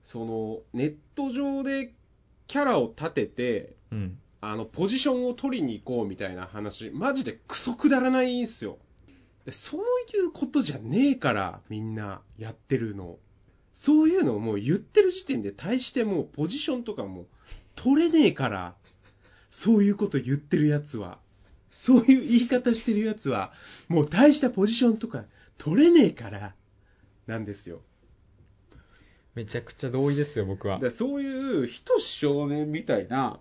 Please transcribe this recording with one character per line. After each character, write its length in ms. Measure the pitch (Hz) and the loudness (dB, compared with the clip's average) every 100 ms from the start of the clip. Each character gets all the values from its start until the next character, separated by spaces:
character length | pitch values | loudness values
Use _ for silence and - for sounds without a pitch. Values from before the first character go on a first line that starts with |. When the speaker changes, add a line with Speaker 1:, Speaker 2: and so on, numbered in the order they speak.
Speaker 1:
そ 220 | - 117 | -14 -10
の、 360 | 113 113 110 110 - | -6 -6 -6 -8 -10
ネ 120 | 120 151 | -4 -4
ッ 80 | 151 _ | -6 _
ト 160 | - 269 | -8 -6
上 320 | 240 277 277 | -4 -4 -4
で 320 | 269 269 240 _ _ _ _ _ - | -4 -4 -6 _ _ _ _ _ -6
キ 120 | 277 | -2
ャ 60 | |
ラ 160 | 285 190 | 2 2
を 80 | 113 | 0
立 160 | - 156 | -4 -4
て 160 | - 107 | -4 -4
て、 500 | - 123 107 - - _ | -2 -2 -2 -6 -20 _
Speaker 2:
う 60 | 110 | -8
ん。 220 | 95 92 _ _ | -6 -10 _ _
Speaker 1:
あ 140 | 107 | -10
の、 100 | 110 | -8
ポ 240 | 110 - 190 | -8 -2 -2
ジ 100 | 254 | 0
シ 100 | 285 | 0
ョ 60 | |
ン 120 | 254 247 | 0 -2
を 80 | |
取 260 | 247 269 247 | -4 -4 -2
り 60 | 139 | -4
に 140 | 107 | -6
行 20 | |
こ 200 | - 123 | -4 -4
う 40 | 104 | -4
み 100 | 95 | -4
た 120 | 98 | -8
い 80 | 90 | -8
な 100 | 92 | -10
話、 440 | 104 104 - 110 | -8 -8 -8 -10
マ 240 | 139 247 | -4 -2
ジ 100 | 269 | -2
で 160 | 139 - - | -6 -10 -6
ク 80 | - | -4
ソ 180 | - | -2
く 140 | 240 302 | 0 2
だ 120 | 269 | 4
ら 100 | 254 | 2
な 120 | 262 | 2
い 160 | 254 247 | 2 0
ん 80 | 233 | -4
す 180 | - | -6
よ。 140 | 104 - _ _ - - _ _ | -8 -12 _ _ -20 -20 _ _
で、 80 | - | -10
そ 260 | - - 311 | -8 -6 -6
う 40 | 453 494 466 415 | -2 -2 -2 -2
い 40 | |
う 100 | 349 | -2
こ 160 | - - | -2 -2
と 140 | 294 | 0
じ 120 | 214 | -2
ゃ 40 | 123 | -6
ね 320 | 110 180 285 | -2 2 2
え 40 | 247 | 2
か 160 | 139 | 0
ら、 280 | 104 92 92 - | 0 -4 -8 -12
み 120 | 107 | -10
ん 140 | 110 | -8
な 260 | 110 104 95 _ - | -8 -10 -12 _ -16
や 160 | 110 | -16
っ 20 | |
て 220 | - _ 131 | -16 _ -2
る 160 | 110 | -2
の。 240 | 98 87 85 _ _ _ _ _ - | -8 -12 -16 _ _ _ _ _ -4
そ 260 | - 302 311 | 4 6 6
う 20 | |
い 80 | 370 | 4
う 80 | |
の 100 | 208 | 2
を 60 | 107 | 0
も 140 | 113 | -2
う 40 | 101 | -2
言 160 | 117 | 0
っ 40 | 196 | -2
て 220 | - 427 | 2 4
る 120 | 381 | 4
時 120 | 359 | 0
点 160 | - 262 | -4 -4
で、 120 | 196 | -4
大 260 | - 170 254 | -8 -4 -2
し 140 | - | -2
て 100 | 269 | -2
も 200 | 220 180 | -2 -2
う 20 | |
ポ 240 | - - 156 | -4 -6 -4
ジ 100 | 269 | -4
シ 140 | - | -4
ョ 60 | 254 | -4
ン 40 | |
と 140 | 233 202 | -6 -8
か 80 | |
も 220 | 101 92 - _ - - - - | -10 -10 -18 _ -20 -20 -18 -4
取 300 | - 285 339 | 2 4 6
れ 20 | |
ね 220 | 320 220 | 6 4
え 20 | |
か 160 | 143 127 | 4 -2
ら、 260 | 98 87 - _ _ _ _ _ _ _ | -2 -8 -12 _ _ _ _ _ _ _
そ 260 | - - 220 | -4 4 6
う 80 | |
い 60 | 202 | 6
う 40 | |
こ 140 | 202 202 | 2 0
と 100 | 139 | -2
言 160 | 120 | -2
っ 40 | 143 | -4
て 180 | - 170 | 0 2
る 100 | 151 | 2
や 140 | 147 | 2
つ 180 | 147 113 | -4 -10
は、 220 | 92 95 _ _ _ - _ | -10 -14 _ _ _ -20 _
そ 280 | - - 254 | -6 6 6
う 20 | |
い 180 | 233 262 | 8 6
う 100 | 214 | 6
言 180 | 240 240 | 4 4
い 20 | |
方 260 | 254 247 | 2 2
し 100 | 233 | 0
て 80 | - | 0
る 120 | 208 | 0
や 100 | 220 | 0
つ 160 | 214 139 | -2 -2
は、 220 | 110 95 - - - - | -2 -4 -10 -20 -20 0
も 140 | 170 | 2
う 80 | 147 | 2
大 240 | 175 285 | 6 6
し 60 | 285 | 6
た 100 | 254 | 2
ポ 160 | - 208 | 2 0
ジ 80 | |
シ 100 | 226 | 4
ョ 100 | 240 | 2
ン 20 | 220 | 2
と 100 | - | -4
か 200 | - 104 _ - _ | -10 -14 _ -20 _
取 260 | 147 190 | -2 6
れ 60 | 330 | 8
ね 140 | 349 190 | 8 6
え 40 | |
か 180 | - 107 | 2 -10
ら、 280 | 101 101 - _ _ _ _ _ _ - | -10 -12 -14 _ _ _ _ _ _ -10
な 100 | 113 | -8
ん 60 | |
で 100 | 104 | -8
す 160 | 98 90 | -10 -12
よ。 100 | 85 _ _ _ _ _ _ - _ _ - _ - _ _ _ 120 | -14 _ _ _ _ _ _ -20 _ _ -20 _ -20 _ _ _ -14
Speaker 2:
め 80 | |
ち 120 | 107 120 | -8 -10
ゃ 60 | |
く 100 | - | -10
ち 140 | - 127 | -10 -4
ゃ 40 | |
同 200 | 127 143 | 0 0
意 60 | 143 | 0
で 80 | |
す 160 | 147 117 | -2 -2
よ、 40 | |
僕 220 | 95 98 101 | -4 -4 -4
は。 80 | |
Speaker 1:
だ 60 | 95 | -2
か 40 | 127 | -2
ら 40 | |
そ 260 | - 247 285 | -2 -4 -4
う 60 | |
い 60 | 277 | -6
う、 400 | 262 269 190 123 | -6 -2 -2 -2
ひ 160 | - | -6
と 160 | - 480 | 0 0
し 60 | - | 2
少 420 | - 147 143 143 | 0 0 0 -2
年 240 | 147 151 | -2 -4
み 120 | 156 | -6
た 140 | - 113 | -2 -2
い 80 | 92 | 0
な 320 | 131 127 - | -2 -2 -6